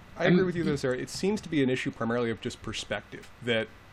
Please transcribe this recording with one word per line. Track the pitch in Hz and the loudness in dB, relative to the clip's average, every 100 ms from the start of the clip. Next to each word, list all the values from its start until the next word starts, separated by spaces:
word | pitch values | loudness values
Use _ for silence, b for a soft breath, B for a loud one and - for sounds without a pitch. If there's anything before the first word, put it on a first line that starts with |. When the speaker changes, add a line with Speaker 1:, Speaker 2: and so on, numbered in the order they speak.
| - - | -10 0
Speaker 1:
I | - | 4
agree | 180 | 6
Speaker 2:
I'm | 185 | 4
Speaker 1:
with | |
you | 175 | 0
though, | 156 143 | 0 0
Sarah. | 135 127 | 0 -2
It | 135 | -4
seems | - 185 214 | -2 0 0
to | - | 0
be | 160 | 2
an | 131 | 2
issue | 127 - | 2 -2
primarily | - 113 120 120 | -4 -2 0 0
of | 110 | -2
just | 120 - | -6 -8
perspective, | - 107 - 104 - 139 - - | -8 -8 -4 -6 -6 -14 -16 -8
that | 117 113 110 - - | 0 0 0 -6 -12